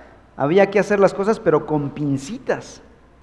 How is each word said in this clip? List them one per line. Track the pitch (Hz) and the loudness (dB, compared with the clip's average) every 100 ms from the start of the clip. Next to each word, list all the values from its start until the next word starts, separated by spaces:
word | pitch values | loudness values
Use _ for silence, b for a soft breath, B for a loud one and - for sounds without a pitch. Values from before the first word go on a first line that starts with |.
| B B _ - | B B _ -4
Había | 139 185 190 | 0 4 4
que | 202 | 2
hacer | - 202 | 0 4
las | 185 | 2
cosas, | - 196 220 | 2 -2 -2
pero | 165 151 151 | 2 0 0
con | 151 143 | -2 -4
pincitas. | 143 147 139 - 240 - 139 - - - - _ _ | -4 -4 -4 -6 -10 -6 -8 -8 -20 -20 -20 _ _